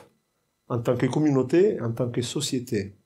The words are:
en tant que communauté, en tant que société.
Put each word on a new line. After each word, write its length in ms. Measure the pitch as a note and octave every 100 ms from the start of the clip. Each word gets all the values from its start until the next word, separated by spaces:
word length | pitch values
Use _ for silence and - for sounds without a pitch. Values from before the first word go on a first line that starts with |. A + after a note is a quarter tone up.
| - _ _ _ _ _ _
en 100 | B2
tant 180 | A#2 B2
que 80 |
communauté, 760 | C3 C3 D3+ C3+ B2 E3+ G3+ G3+
en 100 | A#2+
tant 160 | A#2+ B2
que 140 | A#2+
société. 760 | A#2+ - C#3+ C3 B2 G#2+ G2 -